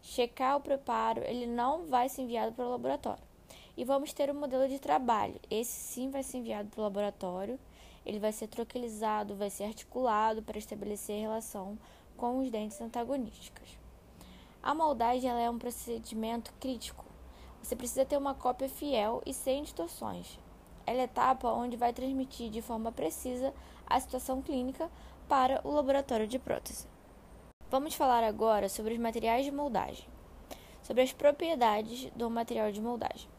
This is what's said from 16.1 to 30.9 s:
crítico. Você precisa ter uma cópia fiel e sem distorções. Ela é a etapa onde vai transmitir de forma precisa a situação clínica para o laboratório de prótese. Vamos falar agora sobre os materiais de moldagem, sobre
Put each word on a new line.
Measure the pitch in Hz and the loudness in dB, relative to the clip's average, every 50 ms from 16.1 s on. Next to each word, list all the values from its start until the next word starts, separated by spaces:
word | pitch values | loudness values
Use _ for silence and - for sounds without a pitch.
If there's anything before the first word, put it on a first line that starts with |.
| 226 220 220 220 233 233 233 - - - | -6 -4 -2 -2 -4 -4 -6 -8 -14 -8
crítico. | - 262 262 226 - - - - - - - - - - - - - - - - - | -6 -4 -4 -4 -6 -12 -12 -14 -16 -18 -18 -20 -20 -20 -18 -20 -20 -20 -20 -14 -6
Você | - 233 | -6 -6
precisa | 233 247 240 - 254 269 | -4 -4 -4 2 2 2
ter | 262 294 | 4 4
uma | 285 277 277 269 | 2 2 0 -2
cópia | 269 - 254 254 254 262 | 0 0 0 0 0 -2
fiel | 269 262 - 302 294 277 226 202 214 233 - - | -4 -4 -4 -2 2 2 4 4 2 0 -2 -4
e | - 269 | -4 -6
sem | - - 277 262 285 302 | -4 0 0 0 0 0
distorções. | 311 - - 339 349 - - 240 214 190 175 180 - - - - - - - - - - - - | -6 -6 -6 -6 -6 -6 -6 -6 -6 -6 -6 -10 -12 -16 -18 -18 -20 -20 -20 -20 -20 -20 -8 -4
Ela | - 226 | -2 2
é | 254 | 2
a | 254 | 0
etapa | 247 - 247 254 254 262 254 254 240 226 | 0 2 4 6 6 6 4 4 0 2
onde | 233 240 247 233 | 2 0 -2 0
vai | 240 247 240 240 | 2 2 2 2
transmitir | 247 247 262 269 262 262 262 - - 233 226 | 2 -2 0 0 0 -2 -2 -4 -8 -8 -4
de | 214 226 | -4 -6
forma | 220 - 240 226 220 226 | -4 -4 -4 -2 -2 -4
precisa | 233 - - 339 330 - - 254 247 247 254 269 - - - - - - - | -2 0 -2 -2 -2 -2 -4 -4 -2 0 -2 -2 -2 -4 -16 -18 -18 -18 -2
a | - - | 2 2
situação | 262 262 - - 254 - - 262 262 | 2 2 0 -6 -6 -2 -2 -4 -4
clínica | 269 - 302 254 247 254 262 - 320 339 - - - - - - - - | -2 -2 -2 -2 -2 -2 -2 -4 -4 -6 -6 -12 -18 -18 -18 -18 0 4
para | 294 269 254 262 269 - - | 6 6 6 6 4 2 0
o | 285 | 2
laboratório | 294 294 285 262 269 277 277 262 247 220 220 | 2 2 4 6 4 4 4 2 2 0 2
de | 214 233 | 0 -2
prótese. | 262 - - - - - - - - - - - - - - - - - - - - - - - _ - - | -4 -2 0 -2 -2 -2 -6 -10 -10 -12 -14 -18 -20 -20 -20 -20 -20 -20 -20 -20 -20 -20 -20 -20 _ -8 0
Vamos | - 269 277 320 - | 0 0 0 0 0
falar | - 311 262 247 233 226 | 2 6 6 8 8 6
agora | 220 208 214 220 226 220 202 202 | 4 2 4 4 6 6 6 4
sobre | 196 - - 214 220 233 | 0 -2 -2 -2 -2 0
os | 233 | 0
materiais | 233 226 226 233 220 226 226 247 277 | 0 0 0 2 2 4 4 4 2
de | 285 | 0
moldagem, | 277 277 294 285 226 185 - - - - - - - - - - - - - - - - - - - - | 0 -2 -2 0 0 0 0 0 -6 -10 -12 -16 -18 -18 -18 -18 -18 -18 -16 -16 -16 -16 -16 -18 -20 -18
sobre | - - | -6 -2